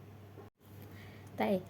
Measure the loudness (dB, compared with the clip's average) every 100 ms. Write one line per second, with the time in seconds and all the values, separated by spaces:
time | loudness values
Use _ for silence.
0 | -10 -10 -10 -10 -12 _ -14 -10 -10 -10
1 | -10 -10 -4 4 6 6